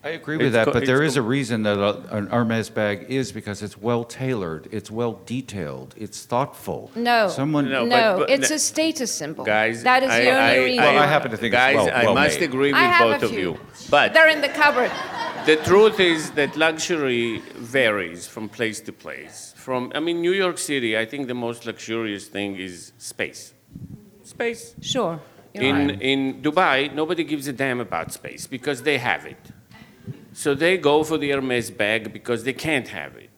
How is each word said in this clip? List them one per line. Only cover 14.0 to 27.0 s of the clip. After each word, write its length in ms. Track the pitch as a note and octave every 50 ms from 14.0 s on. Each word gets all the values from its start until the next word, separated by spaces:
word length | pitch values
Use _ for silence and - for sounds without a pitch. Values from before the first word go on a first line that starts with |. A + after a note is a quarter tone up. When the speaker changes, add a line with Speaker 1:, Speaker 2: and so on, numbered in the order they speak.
| B2+ G#2
Speaker 3:
They're 160 | - D#4+ D#4+ D#4
in 120 | D#4 D4+
the 80 | C#4+ C#4
cupboard. 420 | - D4 D4+ C#4+ C4 B3 A#3+ F#3 - - - - - - - - - - -
Speaker 2:
the 80 | D3+ D#3 D#3
truth 420 | D#3 D#3 F3+ G3+ A3 A3 G#3+ -
is 320 | F#3 F3 E3 D#3 D3+ C#3+
that 240 | C3 D3 C#3+ C3+ -
luxury 840 | D3 D#3+ D#3+ D#3+ D#3+ - - F3+ D#3 C#3+ C3 B2 A#2+ A#2 A#2 A2 - - - -
varies 720 | - A#2 A#2 B2 C#3 B2+ A2 G#2 G2+ F2+ E2 E2+ F2 E2+
from 220 | - - A2+ A2 G2+
place 320 | G2+ - A#2+ A2 G#2 -
to 120 | - -
place. 640 | F2+ _ - D#2+ C2+ C2 D2+ - - - - - -
From, 360 | - - C3 B2+ B2 C#3 - -
I 60 | C#3+
mean, 200 | D#3+ E3+ E3+ E3+
New 120 | E3+ F3
York 260 | F#3+ G3 F#3+ F3+ E3 -
City, 400 | - - D3 C3+ A#2+ A2 A2 A2
I 80 | A2+
think 220 | A2 D3 C#3+ C#3 A#2+
the 60 | B2
most 300 | B2 A#2+ A#2 A#2 A#2 -
luxurious 640 | A#2 G#2+ - - - A2+ A2+ A2+ G#2+ G2+ F#2+ -
thing 300 | - - G2+ G2+ G2 G2
is 340 | F#2 F#2+ F#2 F2+ E2+ E2+ - _ _
space. 560 | - - - - G2 C#2 B1+ - - - _ _ _ _ - - - - - - - - - _ _
Space. 500 | - - - A#3+ A#3 A#3 A3+ - - - -
Speaker 3:
Sure. 400 | - - - C4 A3 E3+ E3 D3+ - - - - - - _
You're 80 | G#3
Speaker 2:
In, 260 | C3 C3+ C#3 C#3+ C#3+ C#3+
Speaker 3:
right. 120 | A#2+ G2
Speaker 2:
in 400 | B2 C3 C3+ C3+ C3+ C3+ C3 -
Dubai, 500 | B2+ D3+ D3+ F3 F#3 D#3+ C3+ C3 C#3+ D3
nobody 300 | C3 D3